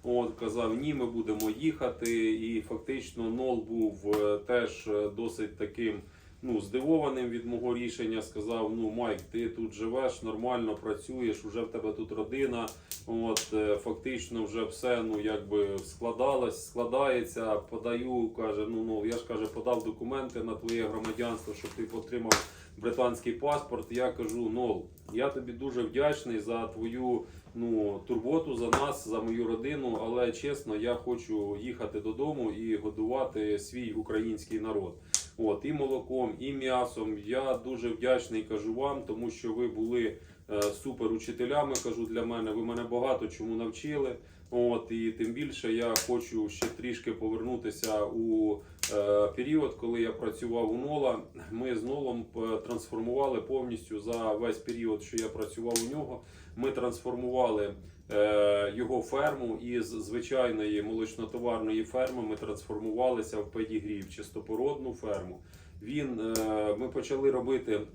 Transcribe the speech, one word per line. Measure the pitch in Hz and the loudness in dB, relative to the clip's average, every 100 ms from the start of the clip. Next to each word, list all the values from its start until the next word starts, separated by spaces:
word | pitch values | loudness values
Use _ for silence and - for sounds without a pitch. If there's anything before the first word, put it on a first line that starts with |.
От, | 123 120 113 110 | 4 2 2 -2
казав: | 110 113 113 113 | -2 0 0 0
"Ні, | 147 | 0
ми | 143 120 | 0 0
будемо | 113 107 107 107 | -2 0 0 0
їхати". | 110 156 151 127 - 117 113 110 | 2 0 2 -2 -2 0 2 4
І | 110 113 113 | 2 0 -2
фактично | - 110 - 135 - - 113 | -2 -8 -4 -6 -6 -4 -2
Нол | 120 131 117 | 0 2 0
був, | 107 113 110 95 101 104 | 0 2 2 2 2 4
е, | 104 104 | 4 2
теж, | - 123 117 - 110 | 4 2 2 -4 0
е, | 104 104 101 | 2 2 0
досить | 117 - 104 - | -4 -2 -6 -4
таким, | 101 - 113 101 - - - - | -6 0 0 0 -8 -20 -20 -10
ну, | 127 107 | -2 0
здивованим | 98 127 143 160 143 131 123 | 0 0 4 6 4 0 -2
від | 117 117 | -2 -2
мого | 120 123 | -2 0
рішення. | 120 120 - 113 110 | 0 -2 -2 -2 -2
Сказав: | 107 107 107 117 107 113 | -4 -6 -2 0 0 0
"Ну, | 110 | 0
Майк, | 113 117 101 | 0 0 -2
ти | - 113 117 | -4 -2 -2
тут | 113 110 | -2 -6
живеш, | 104 113 127 127 120 | -2 0 2 2 0
нормально | 113 110 123 120 113 104 | -4 -2 0 2 0 -2
працюєш, | 110 104 - 127 117 104 | -2 -4 -4 0 0 0
уже | 110 110 | -4 -4
в | 117 | -2
тебе | 117 107 | -2 -2
тут | 104 110 | -2 -4
родина". | 107 107 131 135 120 113 - - - - | -2 -2 0 2 0 -4 -8 -10 -10 -2
От, | 113 113 107 - | 0 2 0 0
е, | 107 107 101 | 0 2 2
фактично | 120 113 131 123 - 117 | 0 -6 -4 -6 -6 -4
вже | 104 110 | -2 -2
все, | 107 - 123 120 | -4 -2 0 2
ну, | 110 107 | 2 0
якби | 107 107 98 104 101 98 | 0 -2 2 2 4 0
складалось, | - - 117 113 135 135 117 - - | -6 -4 -4 2 4 4 2 -2 -6
складається. | 120 117 131 139 123 113 120 113 104 | -2 2 4 4 4 0 -2 2 0
Подаю, | - 110 117 120 127 123 110 | 0 -4 -2 0 0 2 2
каже, | - 110 104 107 | 0 -2 0 0
ну, | 113 | 0
ну, | 113 107 107 | 0 0 0
я | |
ж, | 117 - | -2 -2
каже, | 110 110 | -2 -2
подав | 117 113 120 | -2 2 2
документи | 110 107 117 135 127 120 | 0 -6 -4 -2 -4 -4
на | 113 | -4
твоє | - 117 117 107 | -4 -2 0 0
громадянство, | 107 110 110 120 113 - | -2 -4 -2 -2 -2 -6
щоб | 101 - | -8 -10
ти | - 107 113 | -6 -6 -6
отримав | - 123 117 - - - - - | -4 -4 4 4 2 -12 -18 -4
британський | 113 120 123 117 123 | -2 4 2 2 -4
паспорт. | 113 143 147 - 117 - | 0 2 0 0 -6 -4
Я | 120 127 | 0 0
кажу: | 123 110 117 113 | 0 -4 -2 -2
"Нол, | 113 120 92 - - - | 0 0 0 -4 -14 -6
я | 107 139 | 0 0
тобі | 135 123 | -2 -8
дуже | 120 135 123 | -6 -4 -2
вдячний | 110 127 147 - 123 113 | 0 4 4 4 -2 -2
за | 104 117 110 | 0 -2 -2
твою, | 113 113 123 127 120 120 - - | -4 -4 0 2 2 0 -14 -12
ну, | 117 117 110 104 98 - | -4 2 4 2 0 -2
турботу | 117 120 160 156 120 | 0 4 2 2 -2
за | 120 | 2
нас, | - 143 - 110 | 4 2 -2 -2
за | 110 | -2
мою | 113 117 113 | 0 0 2
родину, | 113 131 147 127 113 | 0 -2 -2 0 0
але, | 113 120 123 | 0 2 2
чесно, | 113 139 139 - 107 | 2 -2 -2 -2 0
я | 117 | 0
хочу | 120 123 117 - 107 101 101 | 0 0 -4 0 0 0 -2
їхати | 120 120 104 107 | -4 -4 -4 -2
додому | 107 113 147 147 113 | -4 0 0 2 -2
і | 101 113 107 | -2 0 0
годувати | 107 107 110 131 131 107 107 101 | 0 0 2 2 2 2 2 0
свій | - 123 117 | -2 -6 -4
український | 107 107 107 113 107 - 110 | -4 0 0 2 -2 -2 -2
народ". | 110 104 92 82 - - - - | 0 0 -2 -8 -2 -2 -2 0
От, | 110 101 | 2 2
і | 135 | 0
молоком, | 156 135 131 - 127 117 101 | 0 0 0 0 0 0 -2
і | 135 | -6
м'ясом. | 135 131 127 123 113 110 107 104 | -2 2 2 2 -2 -4 -4 -2
Я | 127 135 120 | 0 2 0
дуже | 123 123 117 | -2 -2 -2
вдячний, | 110 123 127 120 110 | 0 4 4 4 -4
кажу, | 107 107 107 | -2 -2 0
вам, | 113 139 139 113 | 0 0 0 -4
тому | 110 117 | -4 -4
що | - 117 | -4 -4
ви | 113 120 | 0 0
були, | 107 113 123 113 - - - - | 0 0 2 2 -2 -14 -20 -4
е, | 104 | 2
супер | 104 - 139 120 113 | 2 2 -6 -2 0
учителями, | 113 - 113 123 147 143 127 | 0 -2 -2 2 4 2 0
кажу, | 127 110 110 | -4 -4 -2
для | 113 | -2
мене. | 117 117 110 | -2 -2 -2
Ви | 110 | -2
мене | 113 117 | -2 -2
багато | 113 120 131 127 110 | -2 0 2 0 -2
чому | - 113 | -6 -4
навчили. | 113 110 - 147 147 131 117 - - - | -2 -2 -4 -4 0 -2 -4 -12 -20 -4
От, | 123 120 117 - | 2 4 4 0
і | 113 113 | 0 0
тим | 110 113 | 0 -2
більше | 117 151 - 110 | -2 -4 -2 0
я | 113 117 110 - | 2 4 2 2
хочу | 120 - 110 107 | 0 0 -2 -2
ще | - - | 0 -2
трішки | - 123 113 - | 0 -4 -4 -4
повернутися | - 110 110 117 120 110 - 110 107 | -2 -2 -2 -2 -4 -4 -4 0 2
у, | 104 117 113 110 107 104 - - - | 0 0 2 4 4 0 -6 -6 -2
е, | 104 101 104 104 | 2 4 6 4
період, | - 127 156 135 | 2 2 2 2
коли | - 117 117 | -2 -2 2
я | 113 | 2
працював | 104 113 - 120 117 110 | 0 -4 -2 -2 2 2
у | 113 | 0
Нола. | 143 147 131 107 - - - | 0 2 2 2 -4 -14 -8
Ми | 113 127 113 | -4 -2 -2
з | |
Нолом, | 117 143 135 120 113 117 | -2 -2 -2 -2 -4 -4
е, | 113 110 | -2 -2
трансформували | - 110 - 110 117 127 139 117 | -2 -6 -4 -2 0 4 4 2
повністю | - 135 123 113 - 107 | 0 0 0 -4 -4 -6
за | 107 117 110 | -2 0 2
весь | 107 117 107 | 2 2 0
період, | - 117 113 104 | -4 -2 0 0
що | - 113 | 0 -2
я | 110 | -2
працював | 110 104 - 117 117 117 | -4 -6 -4 0 0 0
у | |
нього. | 151 143 - - - - - | -4 -6 -8 -12 -18 -14 -2
Ми | 131 | -2
трансформували, | 127 123 113 127 123 123 127 123 107 101 101 - - - | 2 0 0 -4 -2 0 4 4 4 0 -4 -16 -20 0
е, | 107 107 104 104 101 101 107 | 4 6 8 8 6 2 0
його | 120 127 | 0 0
ферму | - 135 151 135 120 107 | 2 2 2 2 -2 -2
із | 120 120 104 | 0 -2 0
звичайної | 113 101 117 - 131 123 110 107 104 | -4 -4 -4 0 4 4 4 2 2
молочнотоварної | 107 113 110 - 107 123 120 113 110 110 | 0 -2 -2 -4 -6 0 0 2 2 0
ферми. | 110 127 131 127 | 0 2 2 0
Ми | 110 107 | -2 -4
трансформувалися | - 101 - 107 110 113 127 120 107 107 | -4 -6 -4 -4 -2 4 4 4 0 -2
в | 104 | -2
педігрі, | 113 107 107 104 101 | -2 0 0 -2 -4
в | 92 | -6
чистопородну | - 104 110 113 110 135 139 131 | -10 -8 -8 -4 2 2 0 -4
ферму. | 113 107 98 90 90 - - - - | -6 -2 -2 -2 -10 -14 -20 -18 -14
Він, | 101 147 139 113 | -4 -2 0 0
е, | 113 110 110 107 107 104 | 0 2 2 2 2 2
ми | 127 | 0
почали | 131 117 135 139 | -2 -2 4 4
робити | 127 120 131 117 104 104 | 4 2 2 2 0 0